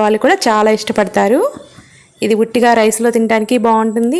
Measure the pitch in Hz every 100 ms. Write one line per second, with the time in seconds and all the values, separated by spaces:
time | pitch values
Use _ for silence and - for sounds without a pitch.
0 | 214 214 269 381 247 214 214 214 - 220
1 | 196 202 196 269 539 - - - - -
2 | _ - 214 214 226 240 240 226 220 220
3 | 240 226 220 220 214 247 226 220 226 220
4 | 233